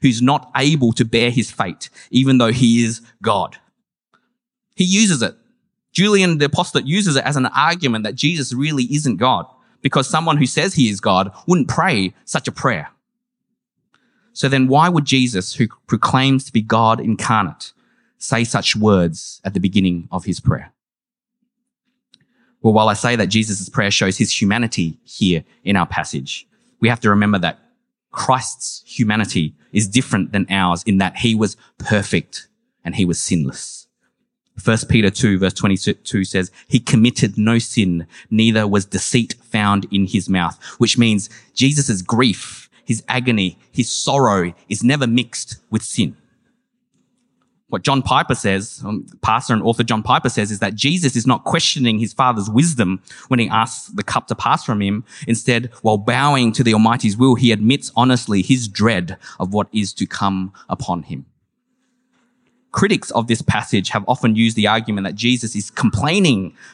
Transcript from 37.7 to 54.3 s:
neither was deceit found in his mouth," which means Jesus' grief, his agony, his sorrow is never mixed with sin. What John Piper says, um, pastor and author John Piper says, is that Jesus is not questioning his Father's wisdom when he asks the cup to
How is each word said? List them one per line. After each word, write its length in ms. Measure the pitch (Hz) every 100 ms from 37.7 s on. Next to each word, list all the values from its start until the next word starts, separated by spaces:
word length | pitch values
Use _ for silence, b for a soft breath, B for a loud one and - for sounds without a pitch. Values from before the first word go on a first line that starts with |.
| - 92 85 85 B B
neither 360 | 110 113 110 104
was 200 | 101 95
deceit 480 | 98 - 123 117 -
found 440 | _ 110 104 101 90
in 160 | 101 95
his 240 | 101 -
mouth," 280 | 92 85 - B B
which 180 | 175 -
means 320 | 117 104 - B B
Jesus' 480 | - 135 147 135 98
grief, 680 | 90 117 127 - - - - b
his 200 | b 113 -
agony, 500 | 127 123 110 92 - _
his 200 | - 120
sorrow 640 | - - 139 127 98 87 - -
is 120 | 101
never 240 | 117 147 123
mixed 500 | 120 123 - - - _
with 120 | 107
sin. 340 | - - 78 - _ _ _ _ _ _ _ _ _ _ _ _ _ _ _
What 140 | 101
John 200 | 110 135
Piper 340 | - 135 165 127
says, 460 | 101 95 107 -
um, 200 | 98 104 - -
pastor 320 | - 113 -
and 100 | 113
author 200 | 101 117
John 220 | 120 110
Piper 240 | 110 139 143
says, 240 | - 104
is 80 | 104
that 160 | 101 107
Jesus 400 | 139 180 143 120
is 100 | 120
not 160 | 123
questioning 560 | - 165 - 127 120 110
his 140 | 113
Father's 360 | - 127 113 101
wisdom 540 | 110 170 135 95 95 - B B
when 140 | 123
he 80 | 107
asks 400 | 110 113 - -
the 160 | -
cup 240 | - -
to 80 | -